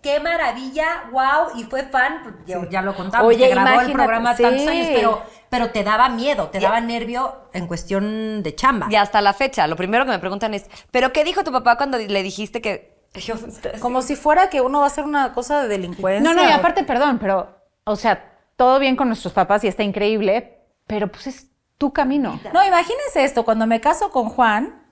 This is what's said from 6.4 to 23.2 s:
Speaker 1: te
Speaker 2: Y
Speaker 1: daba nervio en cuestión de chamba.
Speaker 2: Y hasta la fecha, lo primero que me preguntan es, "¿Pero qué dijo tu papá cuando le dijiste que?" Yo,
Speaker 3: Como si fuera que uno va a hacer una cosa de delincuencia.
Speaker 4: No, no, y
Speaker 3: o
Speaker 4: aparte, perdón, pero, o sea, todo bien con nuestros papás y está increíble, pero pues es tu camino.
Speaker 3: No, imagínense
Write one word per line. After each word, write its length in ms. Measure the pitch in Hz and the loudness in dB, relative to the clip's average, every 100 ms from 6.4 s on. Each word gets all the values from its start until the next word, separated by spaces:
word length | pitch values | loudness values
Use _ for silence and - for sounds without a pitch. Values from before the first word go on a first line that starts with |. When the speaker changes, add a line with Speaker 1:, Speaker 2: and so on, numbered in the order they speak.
| 160 | -4
Speaker 1:
te 120 | 190 | -2
Speaker 2:
Y 20 | |
Speaker 1:
daba 180 | 190 233 | 0 0
nervio 680 | 233 233 233 240 262 - - | -2 -6 -6 -6 -6 -8 -12
en 140 | 180 175 | -10 -8
cuestión 760 | 170 - 196 208 220 220 214 | -8 -4 -4 -2 -4 -6 -6
de 100 | 165 - | -6 0
chamba. 320 | 262 240 175 | 0 0 0
Speaker 2:
Y 60 | 208 | 2
hasta 240 | 208 214 | 2 2
la 120 | 202 | 2
fecha, 320 | 202 269 247 156 | 2 -2 0 -2
lo 80 | 165 | 0
primero 300 | 185 226 262 | -2 0 0
que 60 | |
me 80 | 196 | -2
preguntan 340 | 185 196 214 | -4 -6 -6
es, 120 | 202 - - _ | -6 -10 -20 _
"¿Pero 200 | 254 262 | 0 0
qué 120 | 302 | 0
dijo 200 | 302 381 | 0 -2
tu 80 | 320 | -2
papá 240 | 254 240 - | 0 2 2
cuando 200 | 277 247 | 0 -2
le 260 | 208 196 | -2 -4
dijiste 380 | 190 190 214 233 | -4 -8 -10 -6
que?" 320 | 220 190 - _ _ 196 | -6 -8 -12 _ _ -14
Yo, 200 | 180 226 226 - - 214 | -10 -10 -12 -12 -12 -6
Speaker 3:
Como 220 | 240 254 | -4 -4
si 140 | 254 285 | -4 -2
fuera 340 | 302 311 381 | 2 4 4
que 120 | 302 | 2
uno 180 | 254 285 | 0 2
va 60 | 285 | 2
a 20 | |
hacer 160 | 285 | 0
una 300 | 294 294 254 | -2 0 0
cosa 280 | 247 240 294 | -4 -2 -2
de 60 | 247 | 0
delincuencia. 560 | 202 180 175 190 196 311 | -4 -4 -4 -2 2 2
Speaker 4:
No, 0 | |
no, 140 | 339 349 | 4 4
y 20 | |
Speaker 3:
o 40 | 311 | 4
Speaker 4:
aparte, 280 | 349 349 | 2 0
perdón, 360 | 294 247 285 240 | -2 0 2 0
pero, 400 | 202 190 - _ _ _ | 0 -2 -2 _ _ _
o 120 | - 208 | -6 -2
sea, 380 | 226 190 - _ _ - | 0 0 -4 _ _ 2
todo 240 | 254 269 | 4 4
bien 160 | 269 262 | 2 2
con 120 | 262 | 0
nuestros 260 | 226 180 | -2 -2
papás 300 | - 180 202 | 0 2 2
y 40 | 208 | 2
está 160 | 185 | -2
increíble, 760 | 208 196 208 220 180 208 - _ _ _ - | -2 0 0 0 0 0 -4 _ _ _ -8
pero 200 | 214 208 | -6 -6
pues 160 | - 269 | -6 -14
es 200 | - _ _ _ _ | -14 _ _ _ _
tu 160 | 285 | -2
camino. 460 | 294 262 285 233 139 208 | 0 0 0 -2 -6 -2
Speaker 3:
No, 120 | 339 392 | 2 4
imagínense 580 | 349 349 494 571 320 | 4 2 -6 -2 0